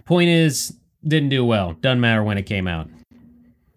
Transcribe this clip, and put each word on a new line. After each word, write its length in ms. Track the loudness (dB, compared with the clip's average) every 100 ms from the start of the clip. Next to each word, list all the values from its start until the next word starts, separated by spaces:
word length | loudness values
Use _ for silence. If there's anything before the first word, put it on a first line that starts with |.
| -2
Point 240 | 2 4
is, 460 | 4 2 0 -8 -12 _ _ -2
didn't 220 | 0 0
do 160 | 0 2
well. 280 | 0 -2 -4
Doesn't 180 | -2 2
matter 220 | 2 2
when 140 | 0 -2
it 80 | -4
came 200 | -4 -4
out. 220 | -4 -8 -14 _ -20 -20 _ _ _ _